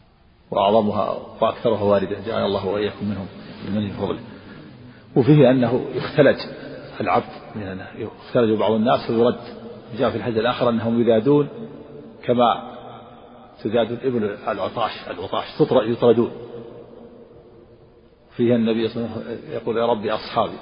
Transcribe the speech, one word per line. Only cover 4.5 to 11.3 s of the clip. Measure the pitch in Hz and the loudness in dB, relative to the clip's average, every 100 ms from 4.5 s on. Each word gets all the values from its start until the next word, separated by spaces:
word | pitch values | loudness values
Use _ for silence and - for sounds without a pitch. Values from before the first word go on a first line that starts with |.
| - - - - - - - | -20 -20 -20 -20 -20 -2 2
وفيه | 120 151 123 | 6 8 8
أنه | 131 117 120 - | 6 2 0 -2
يختلج | - - - 135 107 - - - - - - | -6 0 4 6 4 -4 -14 -14 -16 -14 -6
العبد | 101 101 117 - - 110 | 0 0 -2 -10 -14 -12
من | |
النار، | 98 95 - - | -10 -10 -12 -12
يختلج | 107 - - 131 113 107 | -12 -12 -2 2 4 4
بعض | 104 | 2
الناس | 110 113 139 - | 2 2 0 0
ويرد. | 117 120 117 - - - - - 110 | 2 2 2 -6 -16 -16 -16 -14 -2
جاء | 123 | -2
في | 107 | 0
الحديث | 104 110 | -2 0
الآخر | 113 123 120 | 0 0 0
أنهم | 113 113 117 | 0 0 2
يذادون | 113 113 113 | 4 4 4